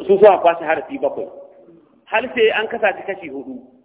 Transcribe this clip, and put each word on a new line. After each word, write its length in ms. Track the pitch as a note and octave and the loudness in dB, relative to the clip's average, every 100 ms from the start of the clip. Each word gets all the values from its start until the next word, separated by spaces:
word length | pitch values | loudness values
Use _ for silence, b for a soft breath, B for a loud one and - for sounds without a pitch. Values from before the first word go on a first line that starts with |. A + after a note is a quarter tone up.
su 140 | - F#3+ | 0 6
suna 200 | G#3 F#3 | 6 6
kwashe 260 | E3+ E3+ | 2 0
harafi 340 | D#3 D#3+ - C#3 | -2 -4 -6 -6
bakwai. 300 | C#3+ - - - - _ _ - _ _ | -6 -6 -10 -14 -20 _ _ -20 _ _
Harshe 460 | _ - B3 A3+ A3 | _ -4 -4 0 0
an 160 | - G#3+ | 0 -4
kasa 240 | A#3 G#3+ - | -2 -2 -2
shi 60 | - | -8
kashi 220 | F#3+ D#3+ | -12 -12
hudu. 280 | C3+ - - - _ | -14 -14 -16 -18 _